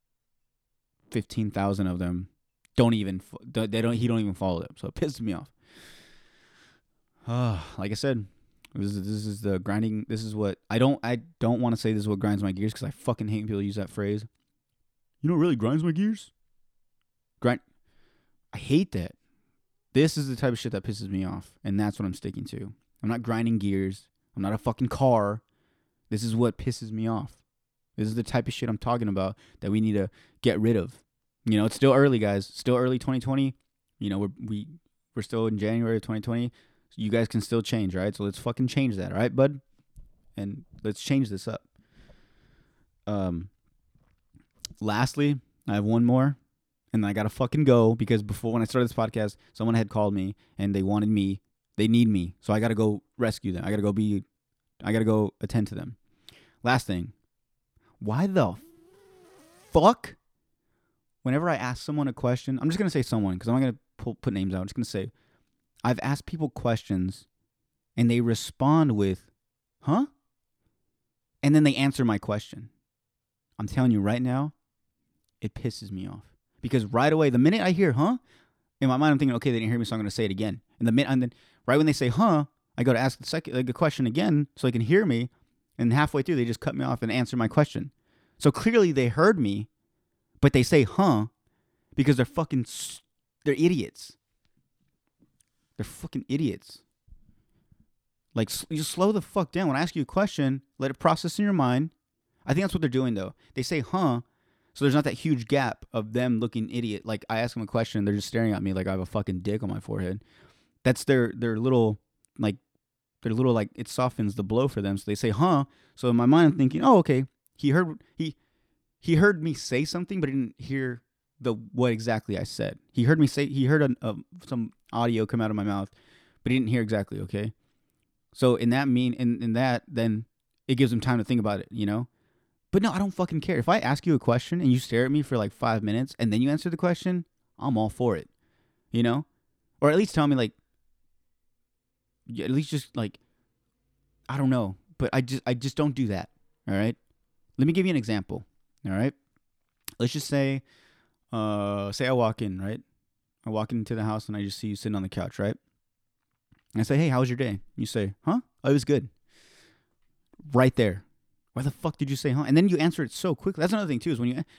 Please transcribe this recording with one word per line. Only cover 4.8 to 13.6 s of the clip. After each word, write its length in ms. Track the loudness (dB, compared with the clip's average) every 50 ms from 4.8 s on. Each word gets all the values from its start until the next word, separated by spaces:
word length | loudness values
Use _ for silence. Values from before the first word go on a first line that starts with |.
| -12 -12
it 60 | -6
pisses 260 | -4 -4 -4 -4 -6
me 120 | -6 -6 -6
off. 180 | -6 -10 -14 _ _ _ _ -20 -20 -20 -20 -20 -20 -20 -20 -20 -20 _ _ _ _ _ _ _ _ _ _ _ _ _ _ _ _ _ _ _ _ _
<sighs> 520 | -6 -4 -2 -2 -2 -2 -4 -6 -10 -10 -8
Like 120 | -6 -6
I 40 | -4
said, 320 | -2 -2 -2 -2 -2 -4 -8 _ _ _ _ _ _ -20 _ -8
this 180 | -4 -4 -4 -4
is, 120 | -4 -4
this 220 | -4 -6 -4 -6
is 140 | -6 -8 -6 -4
the 160 | -2 -2 -2
grinding, 480 | -2 -4 -2 -2 -2 -2 -4 -4 -6 -6
this 160 | -8 -8 -6
is 100 | -8 -6
what, 240 | -4 -4 -4 -4 -6 _ _
I 80 | 0 2
don't, 200 | 2 2 2 0 -2
I 140 | -4 -4 -4 -6 -12 _ _
don't 220 | -2 0 0 0
wanna 160 | 0 -2 -2
say 160 | -2 -2 -2 -2
this 80 | 0
is 80 | -2 -2
what 100 | -2 -2
grinds 240 | 0 0 0 0 -2
my 100 | -4 -4
gears 200 | -2 -4 -4 -4
'cause 100 | -6 -8
I 80 | -10
fucking 380 | -10 -6 -4 -4 -4 -2 -4 -4
hate 120 | -4 -4
when 60 | -4 -4
people 140 | -4 -4